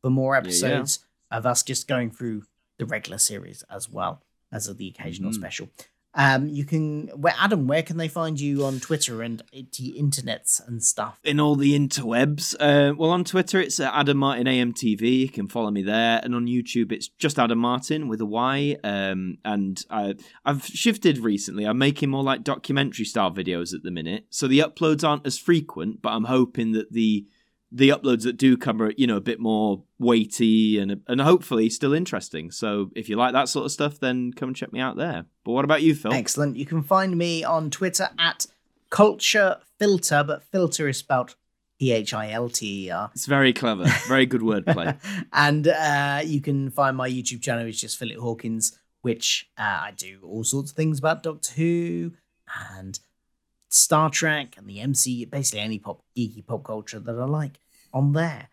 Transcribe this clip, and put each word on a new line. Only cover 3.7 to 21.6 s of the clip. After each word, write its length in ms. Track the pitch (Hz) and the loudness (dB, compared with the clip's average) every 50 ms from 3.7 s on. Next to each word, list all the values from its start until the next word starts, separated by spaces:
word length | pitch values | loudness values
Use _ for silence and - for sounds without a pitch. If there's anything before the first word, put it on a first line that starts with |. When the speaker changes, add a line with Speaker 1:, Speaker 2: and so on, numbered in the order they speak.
Speaker 1:
as 180 | - 98 - - | -14 -14 -14 -10
well 340 | - 95 90 90 85 - _ _ _ _ _ _ | -8 -6 -4 -4 -6 -8 _ _ _ _ _ _
as 160 | - 107 98 - | -10 -8 -8 -8
of 100 | 98 110 | -10 -10
the 100 | - 92 | -12 -14
occasional 420 | 90 - - 101 87 95 95 101 | -12 -12 -12 -12 -10 -6 -6 -6
Speaker 2:
Mm. 40 | 110 | -6
Speaker 1:
special. 340 | 107 95 92 - - - - _ - - _ _ _ _ _ _ | -6 -8 -10 -10 -12 -12 -14 _ -20 -20 _ _ _ _ _ _
Um, 320 | - 139 135 135 131 139 151 | 2 4 4 4 2 0 -2
you 160 | 147 143 143 | -4 -6 -4
can, 400 | 143 160 156 156 151 151 151 151 - - 143 | -2 -2 -2 -2 -2 -4 -6 -10 -12 -12 -2
where, 140 | 143 170 - - | 0 0 2 2
Adam, 280 | 180 202 220 170 135 | 2 2 2 2 0
where 160 | 127 143 160 | 2 0 0
can 140 | 160 - 165 | 0 -2 -6
they 100 | 165 165 160 | -6 -6 -6
find 300 | 143 170 165 160 160 139 | -4 -4 -4 -4 -4 -4
you 280 | 143 143 143 139 143 | -2 -2 0 0 0
on 140 | 135 135 127 | -2 -2 -4
Twitter 420 | 123 - 160 147 147 - 120 113 | -4 -4 -2 -2 -2 -4 -4 -6
and 200 | 117 117 117 110 - _ | -8 -8 -8 -10 -12 _
the 440 | - 135 131 - - - 131 131 - 131 | -18 -20 -18 -16 -12 -10 -10 -10 -6 -2
internets 640 | 147 143 139 139 127 123 113 - _ - - - - - | -2 -2 -2 -2 -4 -6 -8 -6 _ -2 -2 -2 -4 -8
and 160 | 120 113 113 | -10 -2 -2
stuff? 340 | - - - 107 107 - _ _ | -2 -2 -2 -4 -6 -8 _ _
Speaker 2:
In 160 | 156 143 147 | 0 2 4
all 140 | 151 151 147 | 4 4 4
the 160 | 139 139 139 | 4 4 4
interwebs. 840 | 143 143 143 135 - - 131 113 117 120 131 147 151 147 - - - - | 4 4 2 2 0 -4 -2 0 2 2 2 2 2 -2 -4 -6 -4 2
Uh, 320 | 147 147 143 147 143 143 147 | 4 6 6 6 6 4 4
well, 140 | 151 160 160 | 2 2 2
on 160 | 175 180 175 | 2 2 0
Twitter, 340 | - - 185 180 190 - 190 | 0 2 0 0 2 2 0
it's, 220 | 175 135 - - | 0 0 -2 -2
uh, 80 | 139 135 - | -2 0 0
Adam 240 | 143 143 143 139 139 | 2 2 4 4 2
Martin 280 | 139 139 139 120 123 | 2 2 2 2 0
A 140 | 135 131 127 | 2 2 2
M 140 | 123 120 113 | 2 0 -2
T 200 | - - 113 107 | -2 0 0 0
V. 280 | 104 110 120 127 131 | 2 2 2 4 4
You 80 | 131 131 | 2 0
can 180 | - - 101 98 | -2 -6 -8 -4
follow 220 | - 120 113 104 | -2 -2 -2 0
me 120 | 104 101 | -2 -2
there. 380 | 95 98 104 113 117 117 113 113 | -2 0 2 2 4 4 2 2
And 120 | - 123 120 | 0 -2 -2
on 100 | 120 120 120 | -2 -2 0
YouTube, 440 | 123 123 117 - - 120 113 104 | -2 -2 -2 -2 -2 -2 0 0
it's 160 | 113 107 - - | -2 -8 -8 -12
just 300 | _ _ - 156 147 - | _ _ -2 -2 2 2
Adam 220 | 120 113 117 117 | 2 2 2 0
Martin 480 | 117 120 123 127 - - 151 156 151 127 | 0 0 -2 -2 -2 -4 -4 -2 -2 -4
with 120 | 110 110 | -4 -4
a 60 | 113 | -4
Y. 500 | 104 104 113 123 131 135 139 143 143 143 - - | -4 -2 0 0 0 0 0 0 -2 -2 -4 -4
Um, 540 | 107 101 98 98 95 95 92 92 92 85 - | -4 -4 -2 -2 -2 -2 -4 -4 -6 -8 -8
and 400 | _ 107 104 101 98 95 95 92 - _ | _ -4 -2 -2 -2 -2 -4 -8 -10 _
I, 280 | - 110 104 98 98 101 - - - - _ | -6 -4 -4 -4 -6 -8 -12 -20 -20 -6 _
I've 220 | 135 143 139 - | -2 -2 -2 -4
shifted 500 | - - - - 233 214 214 - 180 147 | -8 -8 0 2 2 0 4 2 2 2
recently. 480 | 127 113 113 104 101 101 - 92 101 | 4 0 0 0 0 -2 -6 -6 -4